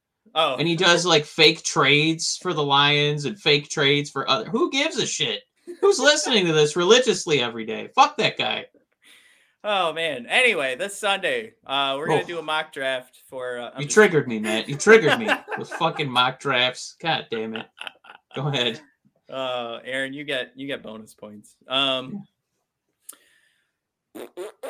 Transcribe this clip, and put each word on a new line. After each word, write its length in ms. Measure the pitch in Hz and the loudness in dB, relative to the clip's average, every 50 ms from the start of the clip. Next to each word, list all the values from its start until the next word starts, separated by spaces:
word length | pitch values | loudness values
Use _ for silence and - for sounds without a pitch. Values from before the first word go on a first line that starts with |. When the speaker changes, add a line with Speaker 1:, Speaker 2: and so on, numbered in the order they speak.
| _ _ _ _ _ _ - | _ _ _ _ _ _ -2
Speaker 1:
Oh. 200 | 156 160 143 131 - | 0 0 0 0 0
Speaker 2:
And 100 | 151 170 | 0 0
he 80 | 170 | 0
does, 300 | 160 190 170 175 160 165 | 2 4 4 4 4 4
like, 180 | 180 165 151 147 | 4 2 2 2
fake 400 | - - 165 156 156 160 - - | 0 2 4 4 4 4 2 -2
trades 720 | - - 165 139 135 143 147 151 160 165 165 - - - - | -2 0 2 4 4 4 4 2 2 0 -2 -4 -6 -6 -6
for 160 | - 185 165 | -6 -4 -2
the 80 | 156 147 | -2 0
Lions 600 | 143 139 139 143 143 147 147 147 147 151 147 143 | 2 2 4 4 4 4 2 2 0 -2 -2 -4
and 140 | 123 104 - | -6 -8 -2
fake 300 | - 160 147 147 147 - | 0 2 2 2 0 -2
trades 400 | - 160 143 139 147 147 147 - | -4 0 2 2 2 2 0 -4
for 180 | - 135 131 - | -6 -6 -2 0
other, 200 | 135 120 113 - | 0 -2 -2 -2
who 200 | 185 254 349 285 | -2 -2 -2 -2
gives 260 | 277 269 302 320 294 233 | 0 -2 -2 -2 -2 -4
a 100 | 139 - | -4 -4
shit? 360 | - - 147 117 104 101 - _ _ _ _ - 349 - | -4 -4 -4 -4 -4 -6 -10 _ _ _ _ -20 -4 2
Who's 200 | - 403 392 - | 2 4 4 6
listening 460 | 262 294 294 294 302 339 247 202 180 165 | 6 4 4 4 2 0 2 2 2 4
to 60 | 156 | 4
this 220 | 156 151 147 - | 4 4 4 2
religiously 680 | 175 175 185 233 254 254 240 185 - - 175 151 131 | 2 4 6 6 6 6 4 0 0 0 0 0 2
every 240 | 120 120 113 117 110 | 0 -2 -4 -6 -8
day? 220 | 110 110 107 107 - - | -8 -8 -8 -10 -2 2
Fuck 220 | 262 285 294 - - | 4 4 4 2 0
that 200 | 175 135 - - | -2 -2 -2 -2
guy. 280 | 123 113 110 113 101 - _ _ _ _ _ _ _ _ - - _ _ _ _ _ _ _ _ | -4 -4 -4 -6 -8 -12 _ _ _ _ _ _ _ _ -20 -20 _ _ _ _ _ _ _ _
Speaker 1:
Oh, 300 | - 208 208 190 175 160 | -4 -2 0 0 0 -2
man. 340 | 156 165 165 160 139 123 117 - | -2 -2 -4 -4 -4 -6 -4 -2
Anyway, 480 | 180 240 254 240 202 160 139 131 127 131 | 0 2 2 2 2 0 -2 -2 -4 -4
this 200 | 185 202 - - | -6 -8 -8 -4
Sunday, 560 | 214 202 196 190 180 156 127 117 110 113 - _ _ - | -2 -2 -2 0 -2 -2 -2 -4 -4 -8 -14 _ _ -6
uh, 280 | 135 139 139 135 139 139 | -4 -2 -2 -2 -2 -4
we're 100 | 156 170 | -2 0
gonna 140 | 156 - | 0 0
Speaker 2:
Oh. 60 | - - | -2 -4
Speaker 1:
do 120 | 175 165 | -8 -8
a 40 | 156 | -6
mock 280 | 156 156 156 156 - | -4 -4 -4 -4 -6
draft 520 | - 147 135 131 131 127 127 - _ _ _ _ | -8 -6 -4 -4 -4 -6 -8 -12 _ _ _ _
for, 300 | - 131 127 123 123 120 | -12 -10 -8 -8 -8 -8
uh, 120 | 120 - - | -10 -10 -10
I'm 80 | 131 | -10
Speaker 2:
You 40 | 147 143 | -8 2
Speaker 1:
just 60 | - | 6
Speaker 2:
triggered 300 | 214 214 185 165 147 - 120 | 6 6 6 6 2 0 0
me, 120 | 113 107 | -2 -4
Matt. 300 | 107 107 110 113 - - | -2 -2 -2 -2 -2 -4
You 60 | 143 143 | -6 0
triggered 420 | - 202 226 - 156 147 262 233 | 6 8 8 8 8 6 2 0
me 80 | 220 - | 0 0
Speaker 1:
<laughs> 300 | 277 - - - 427 - | -2 -2 -4 -8 -12 -10
Speaker 2:
with 100 | - - | -10 -10
fucking 380 | - - 170 165 160 - 147 131 | -4 -2 -2 -2 -2 -2 -6 -2
mock 300 | 123 123 123 131 131 - | 0 0 0 0 -2 -4
drafts. 560 | - 139 127 123 123 123 123 - - - - - | -4 -2 0 0 0 0 -2 -6 -12 -16 -14 -8
God 260 | - 165 - - - - | -4 -4 -4 -4 -4 -6
damn 260 | 120 110 110 110 - | -6 -6 -6 -6 -8
it. 100 | - - - _ - - - - _ - - - - _ _ - | -10 -12 -14 _ -20 -18 -18 -18 _ -20 -20 -20 -20 _ _ -10
Go 120 | 135 135 147 | -6 -4 -2
ahead. 320 | 139 123 120 117 113 - - _ _ _ _ _ _ _ _ - | -2 -2 -2 -2 -4 -6 -12 _ _ _ _ _ _ _ _ -14
Speaker 1:
Uh, 500 | 135 131 131 127 127 123 120 117 117 120 - | -10 -8 -6 -6 -6 -6 -6 -8 -10 -12 -10
Aaron, 300 | 123 131 135 135 131 135 | -8 -6 -6 -6 -6 -8
you 100 | 147 147 | -10 -8
get, 300 | 143 139 127 123 123 _ | -6 -6 -6 -6 -8 _
you 100 | 131 139 | -14 -10
get 160 | 139 135 117 | -10 -10 -10
bonus 320 | - 110 107 110 110 - - | -10 -14 -16 -16 -18 -20 -20
points. 420 | _ 104 107 104 104 - - _ _ _ - | _ -20 -20 -20 -20 -20 -20 _ _ _ -6
Um, 560 | 131 135 139 135 131 131 127 135 202 202 - - _ _ _ _ _ _ _ _ _ _ _ _ _ _ _ - - _ _ _ _ _ _ _ _ _ _ _ _ _ _ _ _ _ _ _ - | -2 -2 0 0 -2 -4 -6 -8 -12 -14 -14 -16 _ _ _ _ _ _ _ _ _ _ _ _ _ _ _ -20 -20 _ _ _ _ _ _ _ _ _ _ _ _ _ _ _ _ _ _ _ -18
Speaker 2:
Yeah. 80 | - 120 - _ 180 190 214 - _ - - | -18 -18 -16 _ -14 -14 -14 -14 _ -14 -14